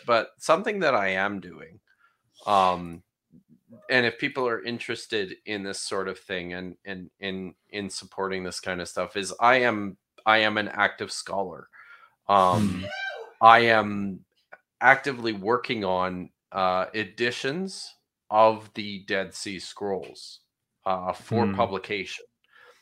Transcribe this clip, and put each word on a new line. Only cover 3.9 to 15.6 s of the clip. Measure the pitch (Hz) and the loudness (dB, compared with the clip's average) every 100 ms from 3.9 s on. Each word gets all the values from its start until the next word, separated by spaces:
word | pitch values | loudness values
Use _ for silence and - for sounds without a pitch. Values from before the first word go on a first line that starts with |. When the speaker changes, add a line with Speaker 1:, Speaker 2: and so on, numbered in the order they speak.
| 127 | 2
Speaker 1:
if | 120 - | 2 -2
people | 143 139 123 | -6 -2 -2
are | 113 | -2
interested | 120 117 - 113 - 110 95 98 - | -6 -8 -8 -10 -4 -4 -4 -8 -8
in | 104 | -8
this | 98 95 | -8 -8
sort | - 101 95 | -6 -4 -6
of | 95 | -8
thing | - 92 87 | -8 -8 -6
and, | 90 92 87 | -10 -12 -14
and | 98 95 87 _ | -14 -12 -14 _
in, | 98 95 92 - _ | -8 -8 -10 -14 _
in | 104 98 | -10 -8
supporting | - 92 - 95 95 | -10 -12 -6 -4 -4
this | 90 - | -6 -8
kind | 95 90 | -6 -6
of | 85 | -6
stuff, | - 90 101 | -6 -6 -6
is | 92 - | -6 2
I | 120 127 | 4 4
am, | 123 107 101 92 _ - - | 4 0 -4 -10 _ -4 2
I | 110 | 4
am | 110 107 | 4 0
an | 101 | -4
active | - 101 - 101 | 0 0 0 -10
scholar. | - - 95 92 78 - - - - - _ - | -10 -6 -6 -6 -10 -18 -20 -20 -20 -20 _ 4
Um, | 98 92 90 104 87 | 6 6 4 0 -2
Speaker 2:
Hmm. | 92 - - - - _ | -8 -8 -10 -10 -16 _
Speaker 1:
I | 113 117 | 10 10
am | 117 110 104 101 101 92 _ _ _ - _ _ | 8 4 4 -2 -6 -8 _ _ _ -20 _ _
actively | 123 135 143 120 113 | 6 6 2 -4 -4
working | 101 98 120 | -2 0 0